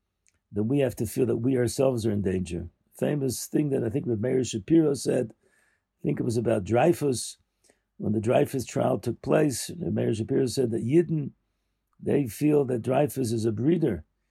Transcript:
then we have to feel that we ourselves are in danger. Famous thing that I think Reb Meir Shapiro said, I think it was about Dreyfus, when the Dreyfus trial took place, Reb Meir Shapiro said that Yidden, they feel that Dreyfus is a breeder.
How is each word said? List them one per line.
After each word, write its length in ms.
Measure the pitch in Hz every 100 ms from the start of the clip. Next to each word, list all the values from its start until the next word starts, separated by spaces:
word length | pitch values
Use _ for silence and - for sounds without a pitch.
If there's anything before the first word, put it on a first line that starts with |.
| _ _ _ _ _
then 160 | 101 110
we 140 | 143
have 160 | 131 -
to 100 | 110
feel 200 | 131 117
that 100 | 117
we 200 | 120 131
ourselves 480 | 123 - 135 123
are 60 | 110
in 120 | 104
danger. 440 | 95 92 87 87 87 _ _ -
Famous 480 | 127 147 135 123 -
thing 240 | 156 151
that 140 | 131
I 60 | 117
think 180 | 131 -
Reb 120 | 110
Meir 220 | 123 131
Shapiro 520 | 120 113 - 165 156
said, 400 | 139 - 127 123 -
I 600 | _ _ _ _ _ _
think 160 | - 151
it 60 |
was 120 | 123 113
about 280 | 117 110
Dreyfus, 760 | 92 120 156 170 147 113 - - _ _ _ _ _ -
when 140 | 104
the 80 | 107
Dreyfus 460 | 107 123 139 139 -
trial 320 | 127 120 131
took 240 | - -
place, 480 | - 156 156 113 - 175
Reb 160 | -
Meir 180 | 107 120
Shapiro 340 | 117 - 135 131
said 260 | 110 120
that 120 | 110
Yidden, 460 | 110 160 160 160 135 - _ _ _ _ _ _
they 220 | - 127 131
feel 380 | - 151 147
that 180 | 127 127
Dreyfus 480 | 117 131 147 - 120
is 140 | 117
a 80 | 113
breeder. 500 | 107 131 175 151 85 - _ _